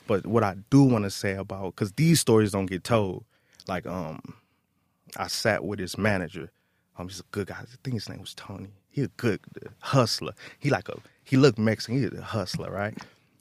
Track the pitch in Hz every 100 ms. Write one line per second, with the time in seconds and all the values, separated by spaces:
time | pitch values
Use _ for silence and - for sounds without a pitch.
0 | - 101 - 113 104 95 - 135 135 117
1 | 101 - 101 95 95 98 95 - 104 92
2 | 160 151 - 110 104 98 92 90 - 117
3 | 98 90 - _ _ - - 90 - 90
4 | 78 78 - - _ _ _ _ _ _
5 | _ - 92 - 113 101 76 98 90 -
6 | 107 98 82 85 76 _ _ _ _ -
7 | 90 92 - 104 98 98 104 127 135 117
8 | - 92 - - - 104 98 - _ -
9 | 117 - 117 92 - - - - - 143
10 | 113 - 78 - - - 143 101 - -
11 | - _ - 131 139 107 110 107 - 127
12 | 101 87 92 113 90 82 92 92 104 -
13 | - _ _ _